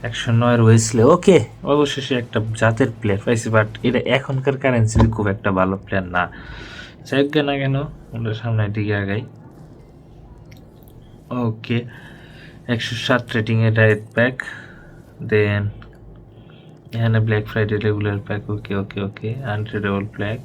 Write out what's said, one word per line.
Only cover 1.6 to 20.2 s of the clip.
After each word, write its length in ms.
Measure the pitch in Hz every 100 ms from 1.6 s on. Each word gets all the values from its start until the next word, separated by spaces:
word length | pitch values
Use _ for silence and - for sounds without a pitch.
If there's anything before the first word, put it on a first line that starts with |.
অবশেষে 520 | - 143 143 - 131 127
একটা 260 | 117 117 110 110
জাতের 300 | 113 113 127 113
প্লেয়ার 200 | 104 98 -
পাইছি, 240 | 117 117
but 160 | 110 107 -
এটা 160 | 120 123
এখনকার 580 | - 127 135 135 139 131
কারেন্সিতে 500 | 135 120 113 113 113
খুব 200 | 110 101
একটা 240 | 98 107
ভালো 260 | 95 92 95
প্লেয়ার 300 | - 98 92
না। 240 | 90 87 - - - - - - - -
যাক 280 | 135 143
গে 100 | 151
না 140 | 143 143
কেন, 260 | 135 135
আমরা 500 | 147 - - 113 113
সামনের 400 | 110 117 110 104
দিকে 220 | 107 104 104
আগাই। 280 | 98 104 - - - - - - - - - - - - - - - - - - - - -
ওকে, 560 | 123 117 113 - 117 - - - - - - - - -
একশো 280 | 117 - 117
সাত 400 | - 127 117 117
রেটিংয়ের 420 | 110 113 113 110
রাইট 240 | 110 107 110 -
ব্যাক, 280 | 120 131 - - - - - - - - -
then 400 | 107 104 104 101 - - - - - - - - - - - -
এখানে 260 | 117 117 113
ব্ল্যাক 260 | 113 107 104
ফ্রাইডে 320 | 113 104 104
রেগুলার 420 | 107 104 104 101
প্যাক। 300 | - 104 -
ওকে, 260 | 101 - 101
ওকে, 260 | 98 -
ওকে, 340 | 98 - 110 113 131
আনট্রেডেবল 600 | 104 107 107 101 98 104
প্যাক 340 | -